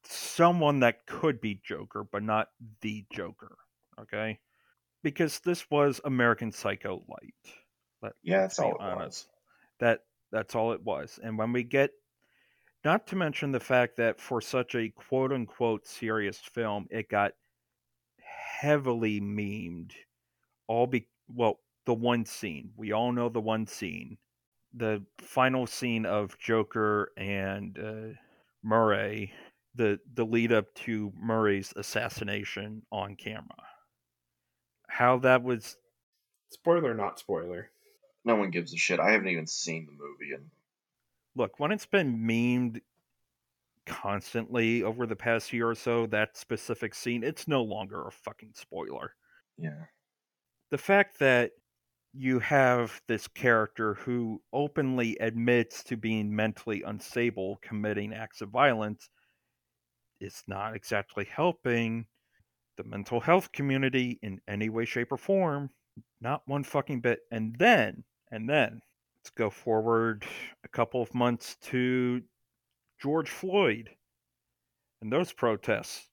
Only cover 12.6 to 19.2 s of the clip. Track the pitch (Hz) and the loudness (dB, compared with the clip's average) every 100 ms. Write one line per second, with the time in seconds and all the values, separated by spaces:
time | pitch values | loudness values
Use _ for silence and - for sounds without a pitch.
12.6 | _ _ - 175 - 185 160 - 143 131 | _ _ 0 0 0 -2 -2 -2 -2 -4
13.6 | - 127 120 - 117 - - 120 - 127 | 2 4 4 2 0 0 -4 -4 -2 -2
14.6 | 123 120 113 - - 131 131 135 110 - | -2 -2 -4 -8 -2 0 0 0 -4 0
15.6 | 117 107 - - 110 110 101 - - 120 | 0 0 -6 -8 -2 0 0 -4 -10 -4
16.6 | 110 104 87 110 101 104 101 - _ _ | -4 -4 -6 -8 0 2 2 -2 _ _
17.6 | _ _ _ _ _ _ - - - - | _ _ _ _ _ _ -20 -16 -12 -4
18.6 | 147 151 131 117 110 104 | 0 2 2 0 0 0